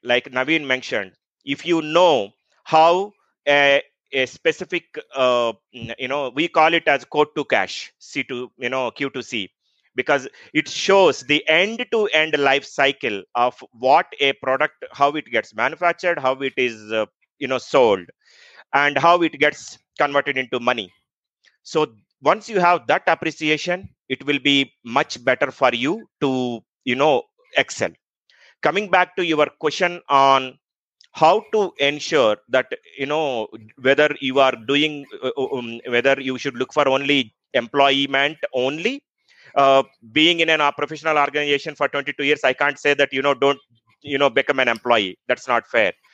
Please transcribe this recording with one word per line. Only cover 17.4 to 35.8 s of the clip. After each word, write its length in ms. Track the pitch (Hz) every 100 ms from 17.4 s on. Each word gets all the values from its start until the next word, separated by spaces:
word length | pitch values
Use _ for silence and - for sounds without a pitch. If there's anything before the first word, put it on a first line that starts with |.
| 135
know, 100 | 131
sold, 480 | - 143 117 98 85 _ _ _ - - -
and 220 | 139 143 143
how 260 | 170 180
it 180 | 160 131
gets 380 | 147 147 - - _ -
converted 380 | 143 143 143 131
into 240 | 127 123
money. 320 | 120 120 90 _ _ _ _ _ _ _
So 320 | - 160 151 107 _ _
once 260 | 135 214 208
you 120 | 202
have 260 | 175 175 117
that 160 | 156 -
appreciation, 840 | 165 160 151 156 151 175 180 196 _ -
it 160 | 127
will 140 | 139 143
be 340 | 143 139 135 _
much 380 | 117 127 156 127
better 260 | 120 123 143
for 240 | - 127
you 340 | 120 135 220 - -
to, 400 | 143 131 123 117 _ _
you 100 | 127
know, 280 | 123 151 131 - _ _ -
excel. 340 | - - 92 - _ _ _ _ _ -
Coming 280 | 156 180 202
back 260 | 180 180 -
to 80 |
your 220 | 175 151 143 -
question 420 | 156 - 175 175 -
on 500 | 139 139 135 131 - _ _ _ _ _
how 300 | - 160 202 -
to 200 | 220 190 -
ensure 580 | 139 147 - 156 113 107 -
that, 200 | 127 - - 82 82
you 80 | 139
know, 420 | 156 147 120 107 113 110 _
whether 340 | 127 139 151 147
you 200 | 135 135
are 140 | 131 120 110
doing, 380 | 143 151 147 139 101
uh, 80 | 127 139
uh, 200 | 131 131
um, 240 | 117 117